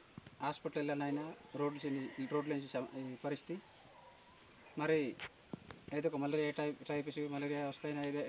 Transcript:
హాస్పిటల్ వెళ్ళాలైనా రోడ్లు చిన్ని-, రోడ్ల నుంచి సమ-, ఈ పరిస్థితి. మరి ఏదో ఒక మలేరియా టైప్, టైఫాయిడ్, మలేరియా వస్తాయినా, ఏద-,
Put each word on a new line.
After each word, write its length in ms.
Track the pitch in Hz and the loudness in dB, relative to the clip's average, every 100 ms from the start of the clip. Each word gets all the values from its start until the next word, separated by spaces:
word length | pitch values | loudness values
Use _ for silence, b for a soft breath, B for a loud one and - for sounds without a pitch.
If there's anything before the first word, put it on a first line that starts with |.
| - - - - | -8 -18 -16 -4
హాస్పిటల్ 380 | 139 156 160 151 | -2 0 -2 0
వెళ్ళాలైనా 440 | 147 143 143 143 160 - - 135 | 2 2 2 0 -2 -8 -6 0
రోడ్లు 240 | 147 147 | 0 0
చిన్ని-, 440 | 147 135 131 - 131 | 0 0 -2 -4 0
రోడ్ల 180 | 147 143 | 2 2
నుంచి 140 | 143 135 | 0 0
సమ-, 240 | 131 127 135 | -2 -2 -4
ఈ 60 | 131 127 | -6 -4
పరిస్థితి. 320 | 143 143 - 180 - - - - - - - - - - - - | -2 -2 -4 -6 -8 -20 -20 -20 -20 -20 -20 -20 -20 -20 -10 0
మరి 200 | 156 160 131 - - - - - - - - | 6 6 4 -2 -10 -14 -12 -12 -12 -16 -4
ఏదో 140 | 147 156 | 2 2
ఒక 80 | 151 | 2
మలేరియా 340 | 143 151 147 | 2 4 4
టైప్, 280 | 147 151 143 135 | 2 0 0 0
టైఫాయిడ్, 440 | 147 147 151 147 | 0 0 -2 0
మలేరియా 360 | 143 143 147 143 | 0 0 0 0
వస్తాయినా, 320 | 135 151 147 143 | -2 -2 0 0
ఏద-, 180 | 147 | 0